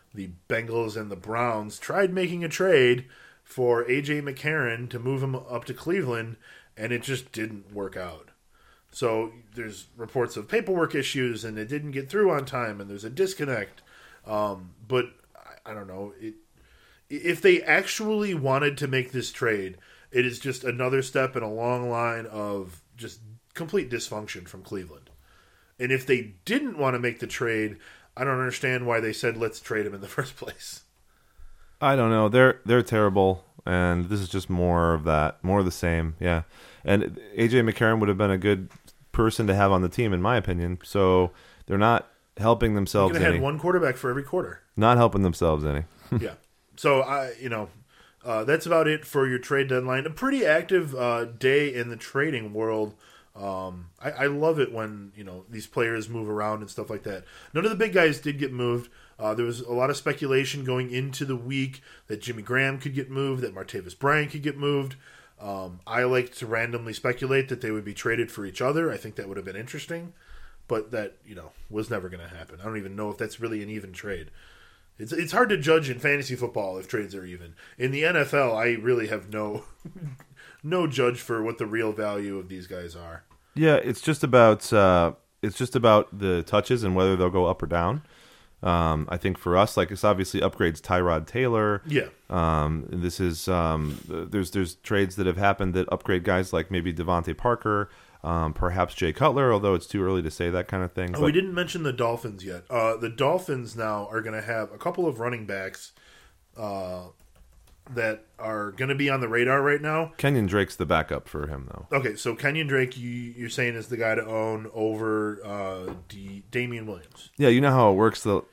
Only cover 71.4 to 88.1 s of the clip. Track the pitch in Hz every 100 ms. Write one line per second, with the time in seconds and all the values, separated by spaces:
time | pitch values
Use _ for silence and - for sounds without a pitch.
71.4 | 82 - - 107 110 110 90 87 85 87
72.4 | 80 87 107 110 95 101 107 104 110 -
73.4 | 113 107 101 107 98 90 104 90 - -
74.4 | - - - _ _ - 110 165 165 196
75.4 | 233 190 143 160 139 117 147 143 131 123
76.4 | 120 110 98 92 95 110 98 95 90 87
77.4 | 85 - - - 131 139 160 175 139 143
78.4 | 127 110 117 113 113 120 110 107 92 107
79.4 | 107 110 - - 165 185 156 131 - -
80.4 | - - 151 180 160 131 123 120 - 113
81.4 | 113 113 110 113 110 104 104 101 101 98
82.4 | 90 95 90 92 87 87 85 82 - _
83.4 | _ 147 156 147 123 117 - 151 143 123
84.4 | 113 107 - 107 95 90 85 - _ _
85.4 | 104 - 127 131 117 107 - 101 98 87
86.4 | 82 104 - 123 101 92 95 92 90 92
87.4 | 87 95 80 85 87 143 -